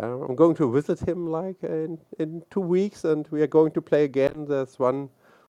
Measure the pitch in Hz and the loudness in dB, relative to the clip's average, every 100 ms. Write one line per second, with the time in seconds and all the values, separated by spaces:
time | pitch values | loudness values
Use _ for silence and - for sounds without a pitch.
0 | 110 123 143 127 165 160 143 123 147 175 | -6 -8 -8 2 4 4 2 0 0 -4
1 | - 175 170 160 190 185 175 165 160 160 | -4 -6 -4 -4 -6 -8 -6 -6 -6 -10
2 | _ - 156 165 - - 180 180 202 - | _ -8 -6 -6 -8 -6 0 0 0 -2
3 | 165 156 151 151 151 156 160 160 - 147 | -2 -2 -2 -2 2 4 4 2 0 2
4 | 147 131 135 156 147 139 131 _ 127 135 | 2 2 0 0 -4 -4 -4 _ 0 0
5 | 139 _ _ _ _ | -6 _ _ _ _